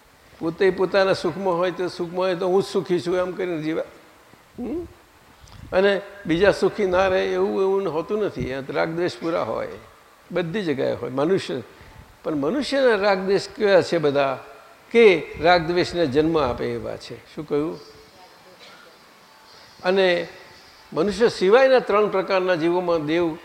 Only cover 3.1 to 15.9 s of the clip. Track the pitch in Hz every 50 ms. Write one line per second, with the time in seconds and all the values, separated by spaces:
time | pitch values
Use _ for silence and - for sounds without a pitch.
3.1 | 185 180 180 185 170 190 185 180 170 151 156 156 165 - - - - - - -
4.1 | - - - _ - _ _ _ - - 240 220 294 359 339 - - - _ _
5.1 | _ _ _ - - - - - - - - - 185 185 196 202 196 175 - -
6.1 | - - - 165 156 170 202 196 - - 202 185 - - 208 185 180 185 196 190
7.1 | 185 190 190 190 185 185 190 208 208 202 190 190 196 196 196 165 147 165 165 -
8.1 | 208 214 202 160 - 127 120 127 131 139 135 143 143 160 170 165 165 170 175 170
9.1 | - - - 165 170 180 147 - - 113 110 - 87 110 - - - - _ -
10.1 | - _ - - 175 175 180 160 175 220 190 156 135 135 135 123 120 - 120 127
11.1 | 127 139 147 170 190 165 - - 165 127 107 - - - - - - - - -
12.1 | - _ - 170 160 143 139 156 226 302 233 - 269 277 262 247 220 190 196 208
13.1 | 196 190 190 190 202 175 - - - - 214 196 196 170 143 - 175 170 151 147
14.1 | 135 143 143 135 131 123 - - - - - - - - - - - 233 233 202
15.1 | 175 151 - - - - 151 170 180 175 160 165 175 180 - -